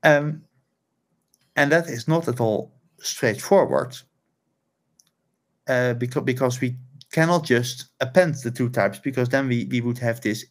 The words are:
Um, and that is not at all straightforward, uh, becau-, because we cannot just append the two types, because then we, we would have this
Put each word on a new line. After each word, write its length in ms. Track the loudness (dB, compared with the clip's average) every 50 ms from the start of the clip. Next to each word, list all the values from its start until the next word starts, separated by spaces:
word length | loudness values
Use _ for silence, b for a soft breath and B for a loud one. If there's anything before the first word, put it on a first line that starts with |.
Um, 400 | 6 6 4 4 2 -2 -6 -8 -12 _ _ _ _ _ _ _ _ _ _ _ _ _ _ _ _ _ _ _ _ _ _
and 160 | 0 2 4
that 160 | 2 2 2 -2
is 180 | -10 -6 -2
not 220 | 0 0 0 0 -2
at 120 | -2 0
all 320 | 0 0 0 -2 -4 -8 _ _ _ _ _ _
straightforward, 960 | -10 -10 -6 0 0 0 0 -2 2 4 4 6 6 4 0 -2 -2 -4 -10 -18 _ _ _ _ _ _ _ _ _ _ _ _ _ _ _ _ _ _ _ _ _ _ _ _ _ _ _ _ _ _ _ _ _
uh, 280 | -2 0 0 2 0 0
becau-, 300 | -2 -4 -4 -4 -4 -2
because 360 | -2 -2 0 0 -2 0 -2
we 160 | -4 -4 -4 -8 -16 -20 -20 -20 -20 _
cannot 340 | 0 2 2 4 2 0 2
just 420 | 2 2 2 2 -2 -8 -12 -16 _ _ _
append 340 | -6 2 2 2 2 4 -2
the 140 | -4 -6 -6
two 180 | -4 -2 -4 -2
types, 300 | 0 0 0 0 -2 -4
because 300 | -8 -6 -2 -2 0 0
then 200 | 0 0 0 0
we, 180 | -2 -2 -2 -2
we 100 | -4 -2
would 180 | -2 -2 -4 -2
have 220 | -4 -4 -4 -2
this 240 | -4 -4 -4 -4 -10 _